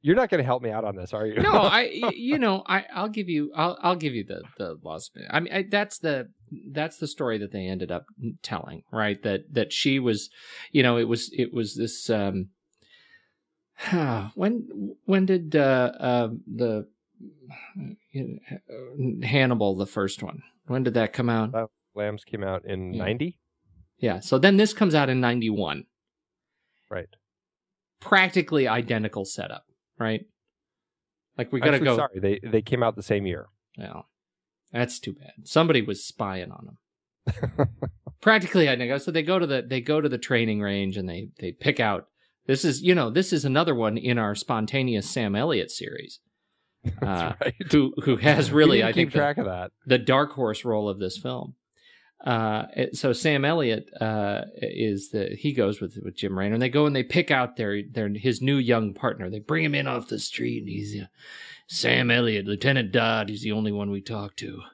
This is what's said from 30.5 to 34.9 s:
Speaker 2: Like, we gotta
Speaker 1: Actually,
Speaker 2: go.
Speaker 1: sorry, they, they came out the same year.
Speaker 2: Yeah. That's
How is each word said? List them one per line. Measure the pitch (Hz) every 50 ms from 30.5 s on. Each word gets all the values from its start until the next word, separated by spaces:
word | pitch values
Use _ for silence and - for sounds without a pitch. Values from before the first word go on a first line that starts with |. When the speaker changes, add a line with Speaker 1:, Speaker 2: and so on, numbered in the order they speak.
| _ _ _ _ _ _ _ _ _ _ _ _ _ _ _ _ _
Speaker 2:
Like, | - 120 -
we | - 131
gotta | 120 151 143
Speaker 1:
Actually, | 135 156
Speaker 2:
go. | 139 120
Speaker 1:
sorry, | - - - 98 95
they, | 95 98 101 101 -
they | 120 107 110
came | 107 - 131 123 120
out | 113 107
the | 101 101
same | - 110 101 98
year. | 95 87 73 - - _ _ _ _ _
Speaker 2:
Yeah. | - - - - - - _ _ _ _ _ _ _ _ _ _ _ _ _
That's | - 117 123 120